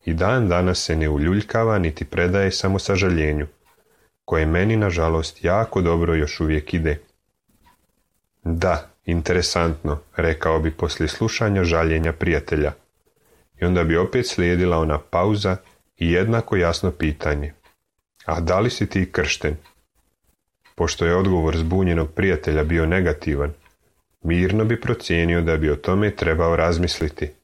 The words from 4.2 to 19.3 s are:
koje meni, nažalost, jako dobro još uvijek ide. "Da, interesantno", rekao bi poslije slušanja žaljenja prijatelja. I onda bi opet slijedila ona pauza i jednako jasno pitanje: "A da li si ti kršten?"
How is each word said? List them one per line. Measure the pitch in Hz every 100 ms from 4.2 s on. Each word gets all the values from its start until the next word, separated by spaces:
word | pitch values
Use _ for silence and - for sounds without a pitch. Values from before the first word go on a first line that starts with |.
koje | - 82 80
meni, | 85 104 110
nažalost, | 104 85 82 80 78 -
jako | 85 98 85 95
dobro | 87 85 85
još | 80 73 -
uvijek | 80 78 -
ide. | 87 78 73 - _ _ _ _ _ _ _ _ _ _ _ _ _
"Da, | 85 82 90 80 - _
interesantno", | - 85 78 90 82 87 85 76 73 73 - -
rekao | 82 80 80 80
bi | 80
poslije | 78 85 - 78
slušanja | - 110 - 110 98
žaljenja | 87 82 82 80 80
prijatelja. | 78 85 76 - 78 73 - _ _ _ _ _ _ _ _
I |
onda | 87 90
bi | 82 82
opet | 92 127 120
slijedila | - 87 87 90 82
ona | 80 73
pauza | - 85 98 104 98 92 - _ _ _
i | 85
jednako | 87 104 117 - 101
jasno | 85 85 92
pitanje: | - 78 76 78 73 73 - _ _ _ _ _ _
"A | - 80
da | 85 92
li | 117
si | - 104
ti | 98 90
kršten?" | - 85